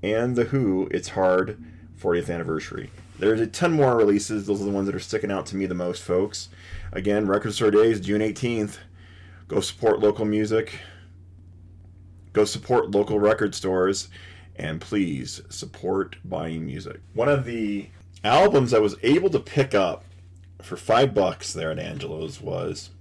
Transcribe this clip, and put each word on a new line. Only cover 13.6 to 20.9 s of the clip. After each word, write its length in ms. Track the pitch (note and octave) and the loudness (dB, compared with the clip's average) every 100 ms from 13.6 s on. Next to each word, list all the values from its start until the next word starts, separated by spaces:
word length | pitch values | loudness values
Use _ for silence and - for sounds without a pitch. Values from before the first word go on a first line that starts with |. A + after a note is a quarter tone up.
| F#2+ F#2 F#2 G2 - - - - - - | -2 2 2 0 -6 -16 -20 -20 -20 -10
And 240 | E2+ E2 | -8 -8
please 600 | - G#2+ G2 C#2 B1 - - | -4 -2 -2 -2 -8 -12 -16
support 680 | - - - F2 F#2+ G2 - | -14 -14 -10 -4 -2 -2 -8
buying 400 | F#2 F2+ E2 D#2+ | -10 -8 -6 -8
music. 360 | D#2+ C2 - - - | -8 -10 -12 -16 -14
One 140 | A2 B2+ | -2 0
of 160 | C#3+ | 2
the 440 | B2 A#2 G#2+ G2+ F#2+ - - - | 0 -4 -4 -4 -8 -18 -20 -8
albums 500 | G#2 A#2+ - C#3+ B2 | 2 6 6 6 4
I 60 | A#2+ | 4
was 160 | G#2+ F2 | 4 2
able 280 | A2 D3+ F#3+ | 2 4 4
to 100 | D#3 | 0
pick 340 | - - C3 | -2 -2 2
up 300 | G#2 F#2 D#2 - - - - - - | 2 0 -2 -10 -20 -20 -20 -20 -20
for 140 | - F2 | -14 -14
five 360 | - | 0